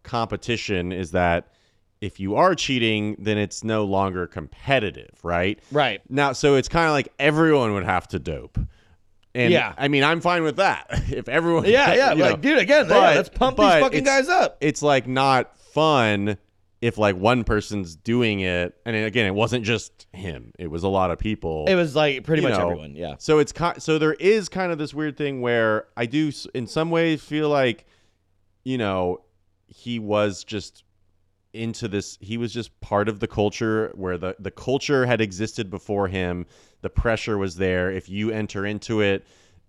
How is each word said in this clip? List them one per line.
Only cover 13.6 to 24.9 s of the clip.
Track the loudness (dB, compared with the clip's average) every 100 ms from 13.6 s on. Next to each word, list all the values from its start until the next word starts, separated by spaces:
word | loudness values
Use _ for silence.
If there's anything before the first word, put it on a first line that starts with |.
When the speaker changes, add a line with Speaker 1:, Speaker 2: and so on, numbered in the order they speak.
| 6
Speaker 1:
but | 6
Speaker 2:
fucking | 4 2
Speaker 1:
it's, | 2
Speaker 2:
guys | 2 2
up. | 2 0 0
Speaker 1:
it's, | -2 0
like, | 2 2 2
not | 2 4 4 2 _
fun | _ 0 4 4 4 2 -2 -4 _ _ _ _
if, | -4 2
like, | 2 2
one | 2 2
person's | 2 -2 -2 -6 -8 -8
doing | -2 0 2 0
it. | 0 0 -2 -6 -6
And | -4
again, | -2 0 0
it |
wasn't | 0 0 0
just | -2 -4 -6 _ _
him. | -14 -10 -12 -14 -12
It | -10
was | -4
a | -2
lot | 0 0
of | -2
people. | -4 -6 -6 -4 0
Speaker 2:
It |
was, | 0 0 2
like, | 0 0
pretty | -2 0
Speaker 1:
You | 2
Speaker 2:
much | 0
Speaker 1:
know. | 0
Speaker 2:
everyone, | -2 -8
yeah. | -10 -10 -6
Speaker 1:
So | 2 2
it's | 2
ki-, | -2 -4 -4
so | -2 0
there | 0
is | 0 2 2 0
kind | -4 -4
of | -4
this | -6